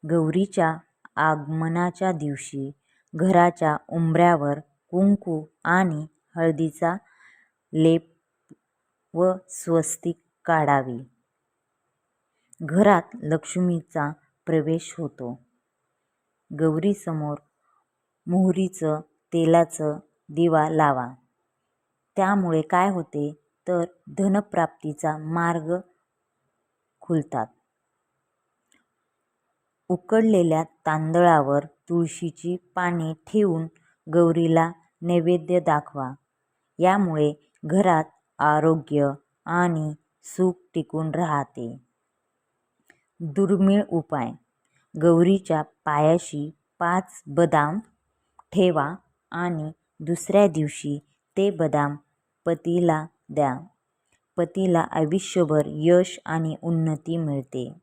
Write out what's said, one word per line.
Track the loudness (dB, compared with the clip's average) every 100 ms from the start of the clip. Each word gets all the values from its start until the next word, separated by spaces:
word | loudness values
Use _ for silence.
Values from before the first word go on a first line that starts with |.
| 0
गौरीच्या | 0 0 0 -2 0 -2 -2 _ _ -14 -2
आगमनाच्या | 0 0 -4 -4 -2 -2 -4 -2 -4
दिवशी | -2 -6 -8 -10 -10 -10 -12 _ _ _
घराच्या | -2 4 6 4 2 -2 -2 -4
उंबऱ्यावर | -2 0 4 4 4 0 -4 -8 _ _
कुंकू | 0 2 2 0 -6 -8 _
आणि | 0 0 2 -2 -8 _ _ -2
हळदीचा | 0 0 -4 -2 -4 -4 _ _ _ _ _ _ _
लेप | 2 4 4 -2 _ _ _ _ -20 _ _ _ _ _
व | 0 0 0 _
स्वस्तिक | -14 0 0 0 -6 -8 -8 _ _
काढावे. | -2 0 4 2 0 -10 -14 _ _ _ _ _ _ _ _ _ _ _ _ _ _ _
घरात | -4 4 4 4 0 -12
लक्ष्मीचा | -4 -4 -4 -4 -2 -2 -6 -6 -6 -6 _ _ -2
प्रवेश | -2 0 -4 -6 -10
होतो. | -12 -10 -12 -12 _ _ _ _ _ _ _ _ _ _ _ -2
गौरीसमोर | 0 0 -2 -2 -6 -6 -6 -8 _ _ _ _ _ _ _ _ -4
मोहरीचं | 2 2 2 -2 -2 -4 -4 -6 _ _
तेलाचं | 0 4 4 2 -2 -6 -6 _ _ _
दिवा | -2 2 2 2
लावा. | 2 2 0 -6 -12 _ _ _ _ _ _ _ _ _ -2
त्यामुळे | 0 2 2 0
काय | 2 2 2
होते, | -2 -6 -6 -6 -8 _ _ -4
तर | -2 -4 _ -14 -4
धनप्राप्तीचा | 0 0 -2 -2 -2 -4 -12 -6 -4 -4
मार्ग | -6 -2 -2 -2 -4 -6 -8 _ _ _ _ _ _ _ _ _ _ _
खुलतात. | -4 -4 -2 -6 -8 _ _ _ _ _ _ _ _ _ _ _ _ _ _ _ _ _ _ _ _ _ _ _ _
उकडलेल्या | -8 0 2 4 4 4 0
तांदळावर | -2 _ -4 -2 0 4 6 6 4 0
तुळशीची | -2 _ _ -2 -2 -4 -10 -8 -8 -8 _
पाने | -4 -2 -2 -6 -8 -4
ठेवून | 0 0 0 -6 _ _ _ -2
गौरीला | 2 4 4 2 2 2 -4 _ _
नैवेद्य | 0 0 2 0 0 0
दाखवा. | 2 0 -2 -10 -10 -12 _ _ _ _ _ 0
यामुळे | 2 2 0 0 0 -2 _ _
घरात | -2 2 4 4 0 _ _ _
आरोग्य | 2 4 2 2 0 0 0 -2 _ _
आणि | -6 -2 0 -2 -6 -8 _ _
सुख | -18 -2 -2 -2 _
टिकून | -8 -6 -6 -4
राहते. | -4 -2 -2 -4 -10 -12 -14 _ _ _ _ _ _ _ _ _ _ _ _ _ _
दुर्मिळ | -8 -2 0 2 4 2 0
उपाय, | -4 -4 -6 -6 -10 _ _ _ _ _ 0
गौरीच्या | 4 4 4 2 0 -4 -4 _
पायाशी | -4 2 2 2 -2 -10 -10 -12 _ _
पाच | -2 -2 -4 -20 -6
बदाम | 0 2 2 0 -4 -10 _ _ _ _ _ _
ठेवा | 0 2 2 -4 -8 _ _ _
आणि | -8 -6 -6 -8 -12 _ _
दुसऱ्या | -6 -6 0 4 4
दिवशी | 2 -4 -6 -8 -8 _ _ _ -2
ते | -2
बदाम | 0 -2 0 -2 -4 _ _ _ _ -6
पतीला | -4 -2 0 2 0 -4 _ _
द्या. | -2 -2 -2 -12 _ _ _ _ _ _ -6
पतीला | -4 -2 2 2
आयुष्यभर | 0 -2 -2 -2 -2 -2 2 2 0
यश | 0 4 4 4 -6
आणि | -8 -6 -4 -6
उन्नती | -4 -2 0 -4 -6 -6
मिळते. | -4 -6 -8 -10 -10 -14